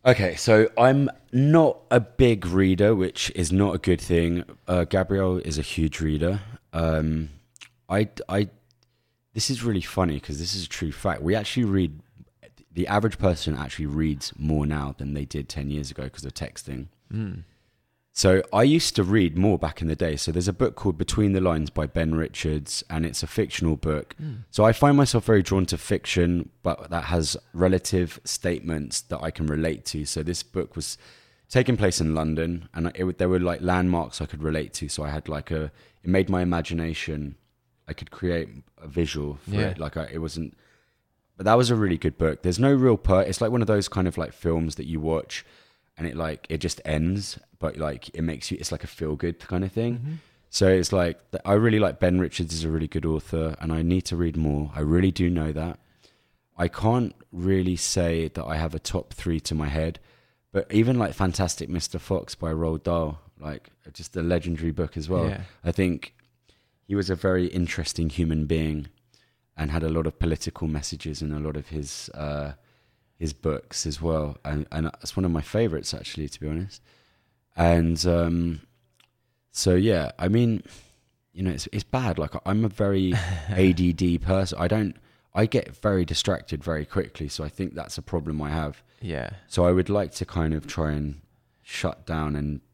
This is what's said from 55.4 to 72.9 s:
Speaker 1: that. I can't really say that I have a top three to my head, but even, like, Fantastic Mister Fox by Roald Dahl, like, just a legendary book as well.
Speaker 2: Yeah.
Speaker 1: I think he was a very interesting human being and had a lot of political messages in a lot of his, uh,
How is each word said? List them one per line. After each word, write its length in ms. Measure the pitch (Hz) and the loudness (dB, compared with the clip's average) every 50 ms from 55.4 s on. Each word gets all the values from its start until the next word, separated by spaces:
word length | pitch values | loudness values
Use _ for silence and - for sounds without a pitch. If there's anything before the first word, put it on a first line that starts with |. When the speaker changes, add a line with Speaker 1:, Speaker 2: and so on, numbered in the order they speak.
| 78 78 | -2 -4
Speaker 1:
that. 300 | 73 76 80 87 - _ _ _ _ _ _ _ _ _ _ _ _ _ _ _ _ | -4 -4 -6 -8 -8 _ _ _ _ _ _ _ _ _ _ _ _ _ _ _ _
I 120 | - 87 87 | -4 -4 -2
can't 480 | - - 104 110 120 127 120 95 - _ - _ | -2 0 2 2 2 2 0 -2 -6 _ -20 _
really 420 | - 90 87 95 95 95 90 92 90 | -10 -4 0 2 2 2 2 0 0
say 540 | 82 - - - 95 85 85 82 82 82 78 | -2 -2 -2 0 0 0 0 0 0 -2 -4
that 160 | _ - - | _ -10 -8
I 120 | - 78 78 | -6 -4 -2
have 180 | 82 80 78 | -2 -4 -4
a 20 | 80 | -8
top 340 | - - - 92 - _ | -8 -4 -4 -4 -6 _
three 280 | - - - 90 82 80 | -16 -8 -4 -2 -2 -2
to 160 | _ - 82 | _ -4 -4
my 100 | 78 78 | -2 -2
head, 320 | 73 71 78 80 82 80 - - _ _ _ _ _ _ _ _ _ | -2 -2 -2 -2 -2 -6 -10 -20 _ _ _ _ _ _ _ _ _
but 200 | - 98 - - | -4 -4 -4 2
even, 280 | 104 107 113 123 131 120 | 2 4 4 4 2 0
like, 140 | 107 92 - | 0 -2 -2
Fantastic 540 | - 98 92 82 - 95 85 - - 76 - | -2 -2 0 0 0 -2 -2 -2 -6 -6 -6
Mister 300 | 87 87 - - - 82 | -4 -6 -6 -6 -8 -10
Fox 380 | - - 98 87 - - - | -4 -4 -4 -4 -4 -8 -12
by 160 | - 85 82 | -8 -6 -4
Roald 320 | 80 78 82 80 80 76 _ | -2 -2 -2 -2 -2 -2 _
Dahl, 360 | 87 85 85 80 76 76 78 _ - _ _ | -2 0 0 -2 -2 -6 -10 _ -20 _ _
like, 300 | 73 76 73 - _ - _ _ _ 78 | -12 -12 -12 -12 _ -20 _ _ _ -20
just 240 | 71 - 82 - - | -18 -18 -18 -10 -6
a 60 | 90 | -4
legendary 480 | 82 85 87 85 78 87 82 78 82 82 | 0 0 0 0 0 -2 -4 -2 -2 -4
book 260 | 76 - 85 76 - | -2 -2 -4 -4 -4
as 120 | 87 76 80 | -8 -4 -2
well. 200 | 92 87 82 78 | 0 0 0 -2
Speaker 2:
Yeah. 100 | - - 92 - - _ - | -4 -6 -10 -16 -18 _ -4
Speaker 1:
I 80 | 87 | -2
think 420 | 82 - 95 90 85 69 - - _ _ _ _ _ _ _ _ _ _ _ _ _ _ _ | 0 2 0 0 0 -4 -8 -16 _ _ _ _ _ _ _ _ _ _ _ _ _ _ _
he 80 | - 98 | -4 -2
was 160 | 101 95 95 | -2 0 -2
a 60 | 95 | -2
very 320 | 82 - 95 92 92 90 - | 0 2 2 2 2 0 0
interesting 600 | - 90 87 80 - - 80 - - - 82 78 | 0 -2 -2 -2 -2 -6 -6 -6 -4 -2 -2 -2
human 380 | 71 87 85 80 80 78 76 | 0 0 0 0 2 0 0
being 400 | 73 82 80 78 78 76 76 73 76 _ _ _ _ _ _ _ _ _ _ _ _ _ | 0 0 0 0 -2 -4 -4 -8 -10 _ _ _ _ _ _ _ _ _ _ _ _ _
and 160 | 78 78 73 | -6 -4 -2
had 100 | 73 82 | -2 -2
a 60 | 80 80 | -2 0
lot 180 | 80 82 80 | 0 0 -2
of 140 | 78 - _ | -2 -4 _
political 480 | - 82 78 - - 82 - - 85 78 | -2 -2 -2 -2 -4 -10 -6 -4 -4 -4
messages 540 | 78 73 71 - 76 71 - 80 73 71 | -4 -4 -6 -8 -10 -10 -10 -10 -8 -6
in 100 | 80 76 | -6 -6
a 80 | 76 76 | -6 -6
lot 160 | 76 76 73 | -6 -6 -6
of 140 | 73 71 - | -8 -10 -8
his, 380 | 80 76 71 69 - - - - | -8 -8 -8 -8 -12 -14 -14 -14
uh, 420 | - 76 76 73 73 73 71 71 69 _ _ _ _ _ _ _ | -12 -10 -8 -6 -6 -6 -6 -8 -10 _ _ _ _ _ _ _